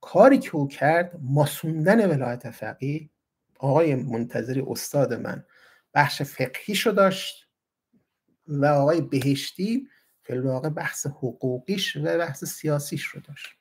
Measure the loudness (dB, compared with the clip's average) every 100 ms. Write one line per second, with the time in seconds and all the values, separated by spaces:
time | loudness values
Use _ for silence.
0 | -2 8 8 8 2 -4 -4 0 2 2
1 | 0 -6 -2 2 2 0 -6 0 4 4
2 | 4 2 -2 -6 -10 -12 -12 -8 -6 -6
3 | -10 _ _ _ _ _ 2 4 4 2
4 | -2 -4 -4 -4 -4 -4 -4 -6 -4 0
5 | 0 0 -6 -10 -12 _ _ _ _ 0
6 | 0 0 -8 -4 -6 -6 -6 -2 0 4
7 | 4 2 -8 -14 _ _ _ _ _ _
8 | _ _ _ _ -8 0 2 4 4 2
9 | 0 -2 0 -2 -4 -6 -4 -4 -6 _
10 | _ _ _ -4 -2 -2 -4 -6 -6 -6
11 | -10 -6 -8 -4 -4 -4 -4 -4 -4 -4
12 | -2 -2 -2 -6 -10 -8 -2 -2 -2 -8
13 | -8 -12 -18 -18 -18 _